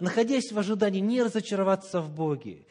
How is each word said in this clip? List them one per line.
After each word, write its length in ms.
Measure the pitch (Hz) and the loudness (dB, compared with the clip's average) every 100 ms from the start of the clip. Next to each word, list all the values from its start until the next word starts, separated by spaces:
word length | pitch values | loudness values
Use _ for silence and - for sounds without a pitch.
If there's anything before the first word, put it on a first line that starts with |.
находясь 500 | 180 190 233 269 - | -2 2 2 2 0
в 80 | 214 | -2
ожидании, 400 | 196 214 208 190 | 0 2 2 2
не 240 | 202 247 | 0 2
разочароваться 800 | 233 220 208 196 196 190 196 175 | 2 0 -2 0 2 2 0 -4
в 100 | 156 | -4
Боге, 560 | 151 160 139 110 85 - | -2 -2 -2 -6 -14 -18